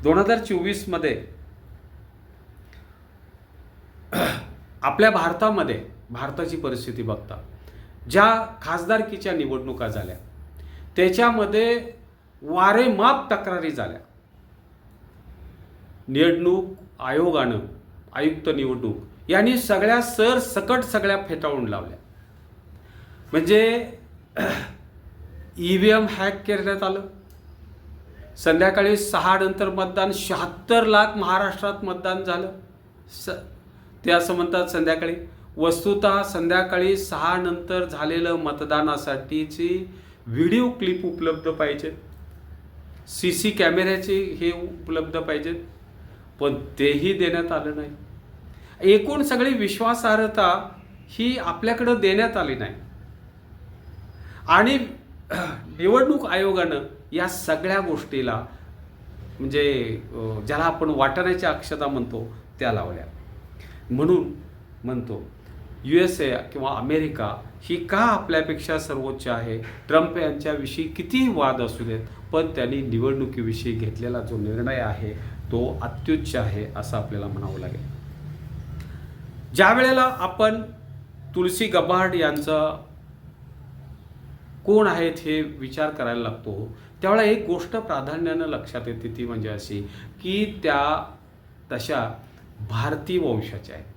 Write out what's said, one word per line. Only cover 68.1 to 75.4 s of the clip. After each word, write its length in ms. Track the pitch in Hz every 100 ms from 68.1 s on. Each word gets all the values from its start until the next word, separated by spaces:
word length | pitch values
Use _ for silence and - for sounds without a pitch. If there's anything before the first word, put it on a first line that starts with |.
| 202 - 160 156 151 - 156
सर्वोच्च 480 | 156 139 131 131 127
आहे? 300 | 117 117 113
ट्रम्प 600 | 110 - - 156 160 175
यांच्याविषयी 720 | 156 143 156 143 135 - 160
कितीही 460 | - - 254 262
वाद 280 | 185 139 123
असू 220 | 117 113
देत, 180 | 113 110 110 - -
पण 140 | 160 160
त्यांनी 360 | 147 123 139
निवडणुकीविषयी 880 | 135 113 127 135 127 131 113 110 120
घेतलेला 480 | 110 110 110 120 123
जो 180 | 113 113
निर्णय 380 | 104 110 123 131
आहे, 380 | 113 98 104 107 - -